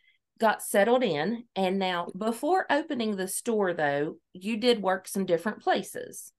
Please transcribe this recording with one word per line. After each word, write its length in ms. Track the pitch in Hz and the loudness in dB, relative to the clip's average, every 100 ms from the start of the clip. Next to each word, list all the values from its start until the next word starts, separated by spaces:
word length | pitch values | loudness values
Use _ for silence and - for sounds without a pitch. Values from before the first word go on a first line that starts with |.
| _ _ _ - | _ _ _ 0
got 220 | 220 - | 0 2
settled 400 | - 202 208 247 | 0 4 4 4
in. 400 | 240 147 175 233 - 190 | 2 0 -2 -4 -6 -2
And 220 | 185 196 | 0 2
now, 280 | 185 175 - 180 | 0 -2 -4 -4
before 480 | 220 240 294 370 - | -4 -2 0 0 2
opening 440 | 285 320 247 220 190 | 0 0 -2 -2 -2
the 120 | 185 | -4
store, 460 | - - 214 185 | -4 -2 0 0
though, 420 | 170 147 143 156 - _ | 2 0 0 -2 -6 _
you 240 | 185 196 226 | -10 -6 0
did 240 | 247 233 | 2 2
work 260 | 190 185 - | 2 -2 -2
some 180 | 196 185 | -4 0
different 360 | 165 214 - | 0 0 -2
places. 720 | 370 262 - - - - - | 0 0 -2 -10 -12 -14 -18